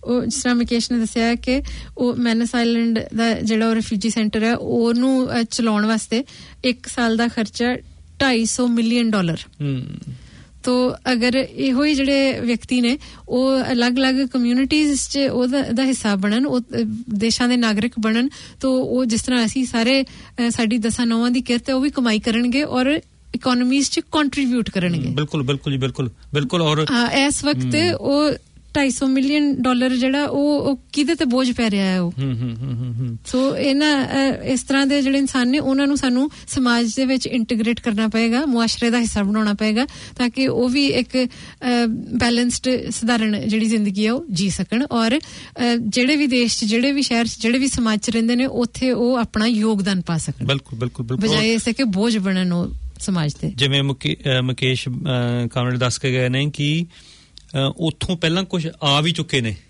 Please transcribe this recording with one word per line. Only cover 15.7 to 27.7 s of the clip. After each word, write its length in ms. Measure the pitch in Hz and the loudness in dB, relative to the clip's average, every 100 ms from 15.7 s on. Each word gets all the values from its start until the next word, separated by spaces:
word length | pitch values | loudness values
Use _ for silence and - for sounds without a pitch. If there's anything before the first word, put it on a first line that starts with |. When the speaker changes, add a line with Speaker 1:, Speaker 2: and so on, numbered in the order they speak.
| 233 | 0
Speaker 1:
ਹਿੱਸਾ 320 | 262 247 220 202 | 0 0 0 0
ਬਣਨ, 300 | 202 214 285 | 0 0 0
ਉਹ, 140 | 254 | 0
ਅ, 20 | 233 240 226 220 240 | -2 -4 -4 -4 -6
ਦੇਸ਼ਾਂ 340 | 208 226 220 247 | -2 0 2 2
ਦੇ 80 | 247 | 2
ਨਾਗਰਿਕ 360 | 226 214 233 233 | 2 2 -2 0
ਬਣਨ, 280 | 220 220 262 - - - | 0 2 0 -4 -20 -4
ਤੋ 180 | 269 254 | 0 0
ਉਹ 220 | 262 240 | 0 0
ਜਿਸ 180 | 254 220 | 0 0
ਤਰ੍ਹਾਂ 240 | - 247 226 | 0 0 0
ਅਸੀਂ 200 | 269 247 | 0 -2
ਸਾਰੇ, 360 | 233 226 269 | 0 2 2
ਅ, 480 | 269 - - - 233 | 0 -8 -20 -2 -2
ਸਾਡੀ 280 | 220 226 240 | 0 0 2
ਦਸਾਂ 280 | 226 208 240 | 0 0 0
ਨੌਵਾਂ 240 | 226 240 | 2 2
ਦੀ 100 | 247 | 0
ਕਿਰਤ 300 | 247 240 240 | 0 -2 0
ਹੈ, 40 | |
ਉਹ 60 | 262 | 0
ਵੀ 100 | 277 | 0
ਕਮਾਈ 280 | 269 240 214 | 0 0 2
ਕਰਨਗੇ 440 | 220 226 247 247 | 0 0 2 0
ਔਰ 380 | 294 254 254 311 - _ - | 0 0 2 0 -4 _ -10
ਇਕਨੋਮੀਜ਼ 560 | 240 - 247 247 269 269 | -6 0 2 2 2 0
'ਚ 100 | - - | -2 -2
ਕੰਟਰੀਬਿਊਟ 580 | 320 285 277 269 247 220 | 0 0 0 0 0 0
ਕਰਨਗੇ। 380 | 196 180 170 127 | -2 0 0 -2
Speaker 2:
ਹਮ, 60 | |
ਬਿਲਕੁਲ, 280 | 127 151 160 | -2 -2 -2
ਬਿਲਕੁਲ 300 | 127 139 - | -2 -2 -2
ਜੀ, 60 | 135 | -2
ਬਿਲਕੁਲ, 320 | 131 - 127 - - | -2 -2 -6 -6 -6
ਬਿਲਕੁਲ। 280 | 143 135 175 | -4 0 0
ਔਰ 240 | 160 151 151 | 2 2 2
Speaker 1:
ਹਾਂ, 200 | 247 240 | 2 2
ਇਸ 340 | 277 277 - | 2 0 0
ਵਕਤ 300 | 277 285 254 | 0 0 0